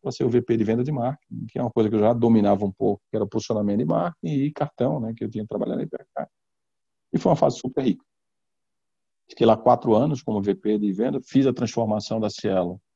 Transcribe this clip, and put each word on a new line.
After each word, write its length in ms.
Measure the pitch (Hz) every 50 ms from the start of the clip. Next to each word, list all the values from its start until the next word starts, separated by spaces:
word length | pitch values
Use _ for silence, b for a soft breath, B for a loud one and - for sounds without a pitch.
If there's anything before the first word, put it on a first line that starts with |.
pra 80 | - 135
ser 140 | - - 131
o 40 | 120
V 140 | 120 123
P 140 | 120 - 117
de 80 | 113 104
venda 180 | 107 110 123
de 80 | 127 151
marketing, 560 | 147 120 117 131 147 - _ _ 120 - 110 113
que 80 | -
é 60 | -
uma 80 | 123 110
coisa 180 | - 117 110 107
que 60 | 113
eu 60 | 104
já 120 | 104 113
dominava 520 | 120 117 120 117 113 107 101 101 101 98 104
um 80 | 98
pouco, 280 | - - 98 101 101 - _ _
que 60 | -
era 100 | 107 101
o 40 | 104
posicionamento 500 | - 110 - - 113 104 104 101 101 110
de 60 | 143
marketing 500 | 160 165 170 175 175 - _ - 165 147
e 160 | 135 139 147
cartão, 480 | - - 147 - - - 123 139 156 139
né, 160 | 113 113 113
que 60 | -
eu 80 | 110 117
tinha 160 | 113 110 107
trabalhado 320 | - - - - 120 - -
na 60 | -
Hipercar. 440 | - - - - _ - 143 - - _ _ _ _ _ _ _ _ _ _ _ _ _ _ _ _
E 60 | - -
foi 120 | - 185
uma 60 | 160
fase 200 | - 160 151 -
super 280 | - - 127 - 139 131
rica. 200 | 113 90 - _ _ _ _ _ _ _ _ _ _ _ _ _ _ _ _ _ _ _ _ _ _ _ _ _ -
Fiquei 180 | - - 117
lá 100 | 113 110
quatro 380 | - - 127 120 - - 117 107
anos 280 | 110 139 156 139 123 -
como 180 | 113 107 101
V 140 | 98 101 95
P 200 | - - 107 107
de 160 | 104 104 101
venda, 280 | 92 101 120 127 120 135 -
fiz 220 | - - 135 135
a 60 | 131
transformação 680 | 123 131 120 113 - 120 113 107 107 104 - - 113 113
da 100 | 107 107
Cielo, 520 | - - - 104 95 92 90 90 92 - _ _ _